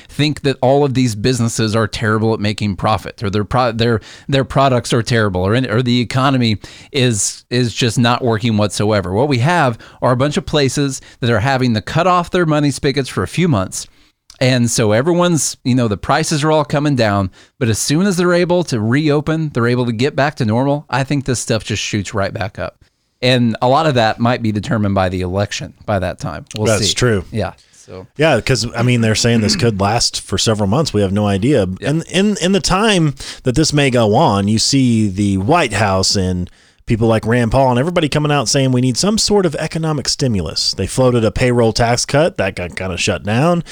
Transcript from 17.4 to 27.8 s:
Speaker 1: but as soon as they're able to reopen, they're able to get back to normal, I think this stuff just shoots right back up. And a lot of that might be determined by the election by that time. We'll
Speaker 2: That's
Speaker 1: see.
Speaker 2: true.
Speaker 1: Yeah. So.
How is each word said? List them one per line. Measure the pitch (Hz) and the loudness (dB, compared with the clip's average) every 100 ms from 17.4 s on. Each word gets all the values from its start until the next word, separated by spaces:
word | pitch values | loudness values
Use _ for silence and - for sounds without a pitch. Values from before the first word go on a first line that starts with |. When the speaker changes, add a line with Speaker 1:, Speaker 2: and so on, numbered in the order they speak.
| - - | -18 -4
Speaker 1:
but | 110 | -2
as | 104 | -2
soon | - 151 202 | 0 0 2
as | 180 | 2
they're | 180 | 2
able | 175 175 180 | 2 2 0
to | - 120 | 0 -2
reopen, | 110 135 156 147 156 160 156 | 0 2 2 0 0 -2 -2
they're | 127 117 | -2 0
able | 123 120 | 0 0
to | |
get | 110 139 143 | 0 -2 0
back | 143 - | -2 -2
to | |
normal, | 110 117 139 143 - | 0 0 0 -2 -2
I | 127 | -4
think | 131 147 | -2 -2
this | 135 120 | -2 -4
stuff | - 110 | -2 -4
just | - 104 | -4 -6
shoots | - 107 92 | -4 -4 -4
right | 104 98 | -4 -4
back | 104 95 - | -4 -8 -8
up. | 85 - _ _ _ _ | -12 -12 _ _ _ _
And | 123 127 120 107 | 0 2 2 0
a | 127 | 2
lot | 139 160 | 2 2
of | 123 | 2
that | 110 104 | 2 0
might | 117 127 | -2 0
be | 110 | -2
determined | 104 - 113 101 | -4 -2 -2 0
by | 98 92 | 0 0
the | 92 | -2
election | 90 95 104 - 92 - | -4 -2 -4 -6 -12 -12
by | - 101 | -4 -2
that | 90 - | -4 -6
time. | 139 73 - - | -10 -10 -10 -4
We'll | 110 | 0
Speaker 2:
That's | 104 101 | 0 0
Speaker 1:
see. | |
Speaker 2:
true. | - 123 101 - | 0 0 0 -2
Speaker 1:
Yeah. | 113 92 - _ | -6 -6 -8 _
So. | - | -20